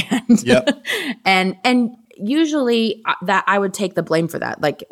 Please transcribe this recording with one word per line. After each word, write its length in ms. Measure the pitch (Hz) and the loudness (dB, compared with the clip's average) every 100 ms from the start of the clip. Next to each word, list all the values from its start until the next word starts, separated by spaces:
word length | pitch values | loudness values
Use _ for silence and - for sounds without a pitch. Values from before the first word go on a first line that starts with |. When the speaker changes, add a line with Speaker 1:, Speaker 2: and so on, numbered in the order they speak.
| - 233 - | 0 -2 2
Speaker 1:
And, 140 | 226 | 2
Speaker 2:
Yep. 260 | - - - - - 427 311 - 190 | 4 4 4 -2 -4 -6 -6 -4 0
Speaker 1:
and, 300 | 185 185 185 247 | 2 0 0 0
and 320 | 247 233 - _ - | 2 0 -6 _ -10
usually, 840 | 208 294 320 302 247 233 226 - - | -2 0 0 0 2 2 0 -2 -6
uh, 80 | - | -4
that 200 | 190 190 - | 0 0 2
I 140 | 202 | 0
would 140 | 196 | 0
take 220 | 190 185 170 | -2 -4 -4
the 80 | |
blame 240 | 165 165 165 | -2 0 0
for 100 | - | -4
that. 220 | - - | -8 -4
Like, 220 | 147 - - | -4 -4 -8